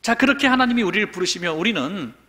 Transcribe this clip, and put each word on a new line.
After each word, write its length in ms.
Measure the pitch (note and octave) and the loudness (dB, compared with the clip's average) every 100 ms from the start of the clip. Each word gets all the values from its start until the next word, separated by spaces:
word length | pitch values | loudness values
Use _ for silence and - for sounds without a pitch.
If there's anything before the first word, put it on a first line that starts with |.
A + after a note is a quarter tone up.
자, 140 | - | 0
그렇게 320 | A3+ C4+ C#4 C#4 | 2 2 2 2
하나님이 360 | B3+ B3+ A#3+ | 2 2 2
우리를 280 | G3+ F3 G#3 | 0 0 -2
부르시며 420 | F3 F3+ F3+ F3 | -2 -4 -2 -4
우리는 640 | D#3 F#3+ G3 C3+ G3 B2+ - | -2 -2 -2 -4 -6 -10 -12